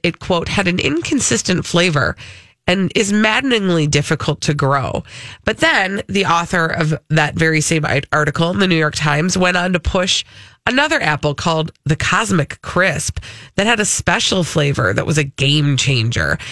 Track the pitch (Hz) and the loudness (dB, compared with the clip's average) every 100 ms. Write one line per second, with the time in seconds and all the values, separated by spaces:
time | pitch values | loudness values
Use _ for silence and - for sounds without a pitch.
0 | 175 - - 175 - - 185 180 - 320 | -2 -4 -2 -2 0 -2 0 0 0 -2
1 | 320 269 - 233 - 180 151 175 180 147 | -2 -2 0 0 0 -2 0 2 2 2
2 | 87 - - - - _ - 185 185 - | 0 -4 -12 -20 -20 _ -2 0 0 0
3 | 196 208 214 220 269 233 196 170 151 143 | 0 2 2 2 0 0 2 2 2 0
4 | - 156 - 151 - 147 139 139 92 - | 0 -2 -2 -4 -2 0 0 0 -2 -6
5 | - - - - - 214 330 269 185 202 | -8 -14 -18 -10 -6 0 2 2 0 -4
6 | - 196 185 170 170 180 160 165 156 156 | -2 -2 2 0 0 0 0 0 0 -2
7 | - 156 147 - 160 156 151 165 151 139 | 0 0 2 2 0 2 0 0 0 -2
8 | - 151 151 143 165 196 190 165 151 - | -2 0 0 0 0 2 2 2 0 0
9 | 151 147 180 185 180 180 180 175 - 190 | 0 0 0 2 2 2 0 0 0 0
10 | 180 - - - - - - 254 302 302 | 0 -2 -4 -14 -20 -8 -2 0 2 0
11 | 160 147 151 143 170 160 160 - 143 156 | 0 0 0 -2 0 0 -2 -4 -2 -2
12 | - 185 220 180 143 - - 175 185 147 | 0 0 2 0 0 -6 -4 0 2 0
13 | - - - - - - 208 226 208 - | -4 -8 -12 -14 -8 -2 0 2 0 -2
14 | - 185 - 190 165 160 143 - 95 107 | 0 0 0 0 0 0 0 0 0 0
15 | - 156 139 - 139 147 143 131 - 127 | 0 0 -2 -2 0 2 2 2 2 0
16 | 113 110 73 78 - | 0 0 -2 -2 -6